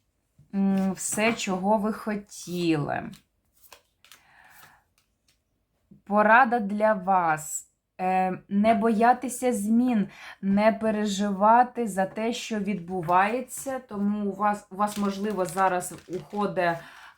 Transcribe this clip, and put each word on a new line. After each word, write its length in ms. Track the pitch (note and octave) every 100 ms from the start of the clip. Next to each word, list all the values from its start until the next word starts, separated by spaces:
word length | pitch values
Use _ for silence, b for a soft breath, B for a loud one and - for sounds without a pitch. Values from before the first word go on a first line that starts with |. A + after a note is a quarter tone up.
| _ _ _ _ _
м, 380 | G3 G3 F#3+ F#3+
все, 400 | F3+ - - A3+
чого 460 | A#3 G3+ F#3 F#3+ G#3+
ви 140 | G#3
хотіли. 1080 | G3+ A3 G3+ - - E3 F3 E3+ D#3 C#3 - - - _ _ _ _ _ - _ _ _ b b b b b b b b _ _ _ _ _ _ _ _ _ _ -
Порада 540 | - G#3 G#3 A3+ B3+ A#3+
для 340 | G3 G#3 G#3+
вас. 800 | G#3 F3+ F#3 E3+ D#3 D3+ - - _ _ -
Е, 380 | F#3 F#3 F#3 F3+ -
не 260 | G3+ A3
боятися 760 | G#3+ A3+ G#3+ A#3 A#3+ B3 - B3+
змін, 560 | G#3 G#3 A3+ B3+ A3 G3 B B B
не 300 | G3 G3+ A3
переживати 1160 | A3 A3 G#3 G#3+ G3 G#3 F#3+ G#3 A#3 B3 A#3+ A#3
за 180 | F#3 F#3+
те, 260 | G#3+ A3+
що 260 | A#3 - G#3+
відбувається, 1200 | G3 F#3 E3+ F#3 D#3+ F3+ G3+ B3 B3 - C4+ B3+ B3+
тому 420 | G3+ G3+ G#3+ G3+
у 40 |
вас, 320 | F#3+ G#3 G#3 -
у 60 | F#3+
вас, 220 | G#3 G3+
можливо, 460 | G3+ G3 G#3+ F#3
зараз 500 | F3 F3+ F#3+ F3+ - E3 -
уходить, 680 | F3 - G#3 G3 F3 F3 - B B B